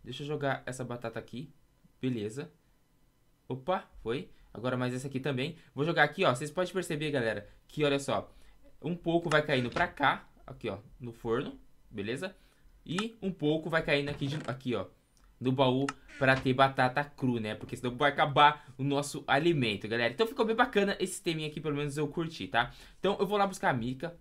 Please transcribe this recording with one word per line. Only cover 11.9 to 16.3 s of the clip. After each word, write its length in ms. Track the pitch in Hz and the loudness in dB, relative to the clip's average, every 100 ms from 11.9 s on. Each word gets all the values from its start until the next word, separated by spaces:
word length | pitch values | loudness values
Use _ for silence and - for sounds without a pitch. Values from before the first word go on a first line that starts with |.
| 113 101 135 190 - _ _ - - - | -8 -6 -6 -8 -12 _ _ -20 -20 -6
E 300 | 170 226 - | -4 -4 -6
um 100 | 190 | -8
pouco 380 | 175 147 160 170 | -2 0 0 0
vai 140 | 160 | -2
caindo 260 | 160 143 143 | 2 0 0
aqui, 180 | 143 139 | -4 -4
de... 80 | 151 - | -4 -6
aqui, 280 | 127 127 107 | -6 -4 -4
ó. 120 | 92 _ _ _ - _ | -4 _ _ _ -20 _
No 120 | 120 | -2
baú 360 | 131 131 127 139 - - - | 2 4 2 -2 -6 -20 0
pra 160 | 131 | 2